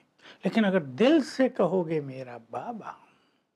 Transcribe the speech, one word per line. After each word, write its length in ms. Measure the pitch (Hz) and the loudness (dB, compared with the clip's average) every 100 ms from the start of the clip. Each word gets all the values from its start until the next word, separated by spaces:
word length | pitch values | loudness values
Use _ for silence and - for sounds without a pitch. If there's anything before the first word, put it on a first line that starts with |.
| _ _ - - | _ _ -20 -6
लेकिन 200 | 190 226 | -2 2
अगर 180 | 202 185 | 2 2
दिल 400 | 139 123 240 320 | -2 2 4 4
से 260 | 233 - 262 | 2 0 0
कहोगे, 520 | 254 180 185 160 160 | 2 0 0 0 -4
"मेरा 380 | 139 131 123 120 | -4 -10 -12 -14
बाबा", 680 | 113 120 180 233 - - _ _ _ _ _ | -12 -10 -10 -12 -14 -18 _ _ _ _ _